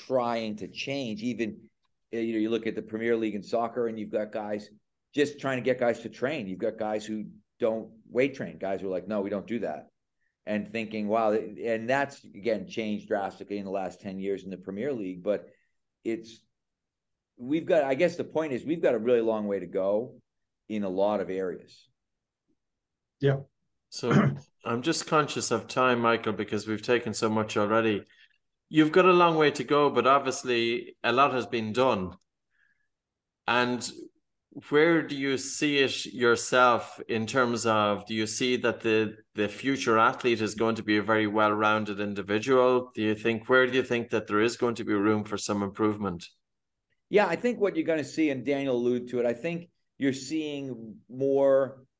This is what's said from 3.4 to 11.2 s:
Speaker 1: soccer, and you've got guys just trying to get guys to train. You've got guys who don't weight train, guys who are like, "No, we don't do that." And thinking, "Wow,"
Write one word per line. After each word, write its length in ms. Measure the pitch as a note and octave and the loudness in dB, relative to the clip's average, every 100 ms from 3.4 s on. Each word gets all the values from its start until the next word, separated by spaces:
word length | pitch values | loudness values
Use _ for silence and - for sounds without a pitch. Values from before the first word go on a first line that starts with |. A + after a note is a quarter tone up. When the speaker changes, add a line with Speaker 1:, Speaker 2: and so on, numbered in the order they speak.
Speaker 1:
soccer, 440 | F2+ A#2 A#2 B2 A#2 | -4 -2 -2 -2 -4
and 120 | A2 | -4
you've 120 | G#2 | -6
got 200 | A2 G#2+ | -4 -4
guys 380 | A2 G#2 G#2 - - _ _ _ | -6 -6 -6 -8 -20 _ _ _
just 260 | C#3 C#3+ - | -2 -2 -2
trying 180 | C#3 B2+ | -4 -2
to 60 | |
get 160 | B2 B2 | 0 2
guys 200 | A#2+ A#2 | 2 0
to 80 | A2 | -4
train. 380 | - B2 D#3 G2 | -4 -4 -4 -6
You've 120 | F2+ | -4
got 180 | A2 - | -4 -4
guys 280 | G#2+ G#2+ G#2+ | -4 -4 -4
who 200 | G#2+ G#2 - _ - | -8 -8 -14 _ -2
don't 300 | A#2 A2 G2+ - - | -2 -2 -6 -18 -6
weight 260 | A#2 C#3 C3+ | 0 0 0
train, 220 | G2+ D#2+ | -10 -6
guys 200 | F#2+ F#2+ | -4 -4
who 60 | F#2+ | -2
are 40 | F#2 | -4
like, 100 | F2+ | -4
"No, 140 | G#2+ | -4
we 80 | G2 | -2
don't 160 | G2+ F2+ | -4 -4
do 120 | A2+ | -4
that." 300 | F2 D2 - _ _ _ _ _ - | -4 -6 -12 _ _ _ _ _ -6
And 220 | G#2+ - | -4 -4
thinking, 400 | A2+ G#2+ A2 G#2 | -8 -8 -6 0
"Wow," 240 | A2 | 2